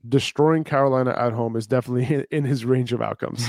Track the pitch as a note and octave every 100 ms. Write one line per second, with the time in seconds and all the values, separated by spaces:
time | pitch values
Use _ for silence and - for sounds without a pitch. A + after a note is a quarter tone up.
0 | A#2 C#3 - - D3+ D#3+ D3+ C#3+ C#3 C3
1 | B2+ - A#2+ A2+ A#2 A2+ A2 C3 B2 B2
2 | B2 D3 - D#3 C#3+ C#3+ A#2 B2+ A#2+ A#2+
3 | A2 G#2+ - -